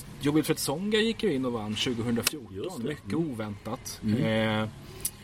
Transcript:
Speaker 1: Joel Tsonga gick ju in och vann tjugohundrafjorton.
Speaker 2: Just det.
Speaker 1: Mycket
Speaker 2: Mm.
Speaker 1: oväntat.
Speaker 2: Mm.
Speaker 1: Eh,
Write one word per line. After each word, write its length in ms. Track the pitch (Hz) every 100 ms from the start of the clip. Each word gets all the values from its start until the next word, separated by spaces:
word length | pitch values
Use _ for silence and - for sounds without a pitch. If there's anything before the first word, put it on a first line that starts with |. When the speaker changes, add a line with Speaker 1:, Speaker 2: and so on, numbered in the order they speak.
| - -
Speaker 1:
Joel 220 | 139 156
Tsonga 560 | 143 151 - 147 208 214
gick 240 | 226 220
ju 100 | 214
in 120 | 135 127
och 60 |
vann 220 | 117 107 107
tjugohundrafjorton. 800 | 135 113 113 117 - 151 101 95
Speaker 2:
Just 220 | 160 170
det. 100 | 123
Speaker 1:
Mycket 240 | 151 101
Speaker 2:
Mm. 180 | 151 165
Speaker 1:
oväntat. 680 | 110 107 101 107 - - -
Speaker 2:
Mm. 580 | 110 110 113 110 110 107
Speaker 1:
Eh, 60 | 110 - - - - -